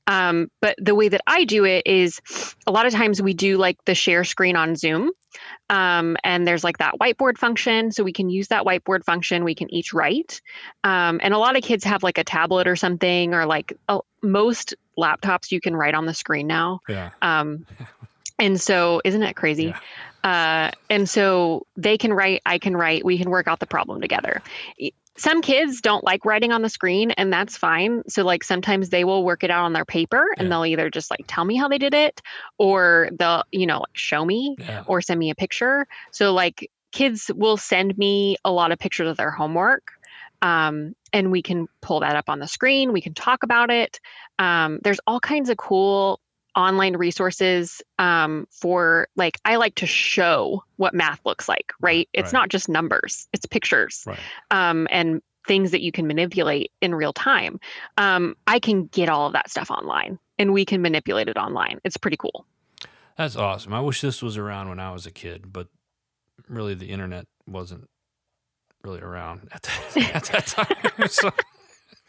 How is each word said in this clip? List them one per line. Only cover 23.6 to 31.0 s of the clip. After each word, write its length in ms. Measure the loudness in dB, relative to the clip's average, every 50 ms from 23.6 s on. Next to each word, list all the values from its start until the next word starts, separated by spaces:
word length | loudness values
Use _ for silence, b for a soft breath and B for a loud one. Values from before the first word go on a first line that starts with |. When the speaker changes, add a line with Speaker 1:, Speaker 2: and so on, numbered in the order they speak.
| -4
Speaker 1:
problem 360 | -4 -2 -4 -4 -4 -6 -6
together. 420 | -4 -2 -2 -2 -2 -2 -4 -6 B B B B B B B B
Y-, 120 | -10 -10 -10 _ _ _ _
some 240 | -4 0 0 2 2
kids 400 | 2 2 2 2 2 0 -2 0
don't 220 | 0 2 2 2 2
like 220 | 0 0 0 0
writing 260 | 0 0 2 2 2
on 100 | 0 0
the 80 | 0 -2
screen, 400 | -4 -2 0 0 2 2 2 0
and 220 | 0 0 0 0 0
that's 240 | 0 -2 -4 -4
fine. 460 | -2 0 0 2 2 0 0 -2 -2 -4
So, 160 | -4 -2 0 2
like, 200 | 2 2 0 0
sometimes 460 | -2 -2 -2 0 0 0 0 0 0
they 140 | 0 0 2
will 200 | 2 2 2 2
work 200 | 0 0 0 0
it 60 | 0
out 160 | 0 0 0
on 80 | 0 0
their 100 | -2 -4
paper, 440 | -2 -2 -2 0 2 2 2 2 2 0
and 80 | -2 -2
Speaker 2:
Yeah. 40 | 0
Speaker 1:
they'll 160 | 0 0 0
either 240 | 0 0 0 -2 -2
just, 180 | -4 -6